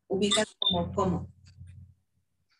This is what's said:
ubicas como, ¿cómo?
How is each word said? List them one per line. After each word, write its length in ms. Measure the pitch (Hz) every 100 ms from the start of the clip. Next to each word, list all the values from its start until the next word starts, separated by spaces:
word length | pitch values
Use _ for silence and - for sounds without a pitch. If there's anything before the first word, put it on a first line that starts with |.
| -
ubicas 480 | 190 202 214 214 -
como, 340 | - 175 175
¿cómo? 400 | - - - - - - - - - - _ _ _ _ _ _